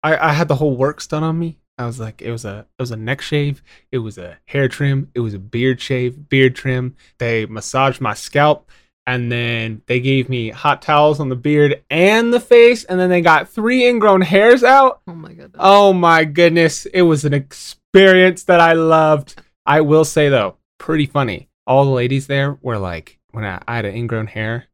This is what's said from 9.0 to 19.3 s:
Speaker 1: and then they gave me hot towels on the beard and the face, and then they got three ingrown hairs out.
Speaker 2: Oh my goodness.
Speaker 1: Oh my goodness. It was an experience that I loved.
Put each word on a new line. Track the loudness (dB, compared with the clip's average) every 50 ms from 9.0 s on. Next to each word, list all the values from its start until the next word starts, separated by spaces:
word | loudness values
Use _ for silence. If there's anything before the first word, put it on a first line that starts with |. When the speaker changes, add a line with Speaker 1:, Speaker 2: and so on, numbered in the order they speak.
| _
Speaker 1:
and | -6 -6 -4 -4 -4
then | -4 -4 -4 -4 -4 -6 -6 -8 -10 -12 _
they | -4 -4 -2
gave | 0 0 0 0 -2
me | -4 -6 -6 -6 -8
hot | -10 -4 -2 -2 -2 -2
towels | -2 0 2 2 2 2 0 -2
on | -4 -6
the | -8
beard | -6 -4 0 2 2 2 2 0 -4 _ _
and | 0 2 2 4 4 2 0 0 -2
the | -2
face, | 2 4 6 8 8 6 4 0 -6
and | -6 -4 -2
then | 0 0
they | 0 2
got | 4 4 2 2 0 -4
three | -8 -4 -2 -2 0 2 2
ingrown | 2 2 2 2 4 4 4
hairs | 2 2 2 4 6 6 4 4 4
out. | 4 6 6 4 2 0 _ _
Speaker 2:
Oh | -20 -18
my | -18 -20 -20 -20
goodness. | -20 -20 -20 _ 0
Speaker 1:
Oh | 4 4 6 6 6 4 4
my | 4 2 4 4 2 2
goodness. | 0 2 2 2 4 4 2 2 0 0 -4 -14
It | -6 0 2 2
was | 2 2 0 -2
an | -2 -2 -4 -6 _ -20 -20 -20 -20 -20 _ _ _
experience | 4 6 6 6 6 4 4 2 0 -2 0
that | 2 4 4
I | 4 4 2
loved. | 2 2 2 2 4 4 2 0 0 -2 -12